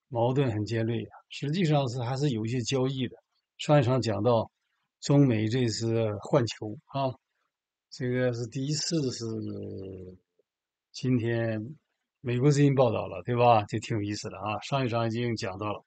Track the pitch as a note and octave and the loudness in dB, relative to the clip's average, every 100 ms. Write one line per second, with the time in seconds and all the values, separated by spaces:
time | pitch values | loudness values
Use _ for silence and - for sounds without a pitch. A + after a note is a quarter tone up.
0 | _ B2 A#2+ C3 C3+ G#2+ G2+ A2+ A2+ A2+ | _ 0 0 2 0 0 -2 -2 -2 -4
1 | G#2+ - _ - C#3 F3 D#3+ D3 B2+ B2+ | -6 -14 _ -8 -4 0 2 2 0 -4
2 | A#2+ C3 D3 A2+ A2+ B2+ A2 C3+ C3 C3 | -4 0 0 2 0 -2 0 0 0 0
3 | A#2+ - _ _ _ - - D3 A#2 C3 | -4 -6 _ _ _ -10 4 6 6 2
4 | A2 G2+ A#2 A#2 - _ _ _ _ _ | 2 2 4 4 2 _ _ _ _ _
5 | - C#3+ C3+ G#2+ A2 C3 A#2+ G#2 A2+ A2+ | 2 6 6 4 2 2 0 0 0 0
6 | A2 G#2 - D3+ A2+ - G#2+ G#2 _ - | 0 -2 0 0 0 -4 -10 -12 _ -4
7 | C3+ - _ _ _ _ _ _ _ - | -4 -6 _ _ _ _ _ _ _ -8
8 | B2+ B2+ B2+ A#2 A#2+ C#3 C#3 D3+ - E3 | -4 0 0 -2 -6 -6 -4 -4 -2 -2
9 | C3 A#2 A2+ A2 G#2 G2+ G2+ G2 F#2+ F#2 | -2 -4 -6 -6 -8 -8 -10 -10 -12 -14
10 | F#2 F#2 _ _ _ _ _ _ _ - | -16 -20 _ _ _ _ _ _ _ -6
11 | B2+ B2 A#2 A#2 A2+ A2 A2 - _ _ | 0 0 0 -2 -2 -4 -8 -14 _ _
12 | _ _ B2+ B2 C#3+ C#3+ C#3+ C3+ C#3 G2+ | _ _ -4 2 2 6 4 4 2 2
13 | F#2+ F#2 G#2 A#2+ A#2+ A2+ G2 G#2+ - A2 | -4 -8 -4 2 6 6 4 -6 -4 -4
14 | G#2 G#2 G#2 F#2 G#2 G#2 - C#3 B2+ A#2 | -4 -6 -8 -8 -6 -6 -4 -2 -2 -2
15 | A2+ A2+ A#2+ A2+ G2+ F#2+ G#2 G2 | -2 -2 -4 -4 -6 -6 -6 -6